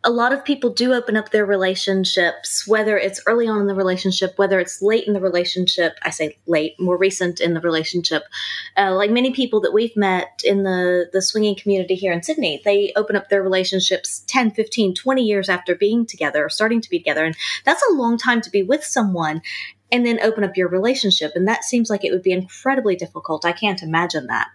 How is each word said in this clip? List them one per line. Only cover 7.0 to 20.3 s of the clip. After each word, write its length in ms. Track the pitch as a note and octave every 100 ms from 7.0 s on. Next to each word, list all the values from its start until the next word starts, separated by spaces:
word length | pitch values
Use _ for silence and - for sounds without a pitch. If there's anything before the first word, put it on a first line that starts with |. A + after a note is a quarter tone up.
| G3 F#3+ F3+ F3
in 140 | E3+
the 60 | E3
relationship, 600 | E3+ D#3+ D#3+ F3+ E3 D#3 - - - - - -
uh, 180 | G3
like 160 | F#3 G#3
many 220 | A#3 B3+
people 300 | B3+ B3 G#3+
that 100 | F3+
we've 240 | G#3 A#3 G#3+
met 460 | G3 F#3 - -
in 180 | A3+ G3
the, 460 | G3 F#3 F3+ F3+ F3
the 80 | F#3+
swinging 340 | F#3 G#3+ G#3+ G3
community 380 | G3+ G3 F3+
here 180 | F#3 F#3+
in 100 | E3+
Sydney, 380 | E3+ D#4 G3 D3 G#3
they 260 | G3+ G3+ -
open 200 | G#3+ G#3
up 140 | -
their 120 | G3
relationships 800 | F#3+ F#3 F#3 F#3+ - F#3 - - -
ten, 240 | C4 A3+
fifteen, 440 | G#3+ G#3+ - G3
twenty 280 | F#3 B3+ C4
years 260 | A3+ G3+ F#3+
after 260 | F3+ -
being 300 | F3 G3+ A#3
together 400 | A3+ - D3+ D3+
or 60 | D3
starting 320 | - A3 A#3
to 80 | -
be 80 | F3
together. 260 | - D3
And 100 | D#3+ D#3+ - -
that's 180 | - D#4+ C5
a 60 |
long 240 | D#4 A#3 A#3
time 240 | B3 A#3
to 80 | -
be 120 | G3+
with 220 | F#3+ D4+
someone 560 | - C4+ G#3 F3 D#3+ D#3+ - - - _ _
and 140 | B3
then 160 | A#3+ A#3
open 240 | A3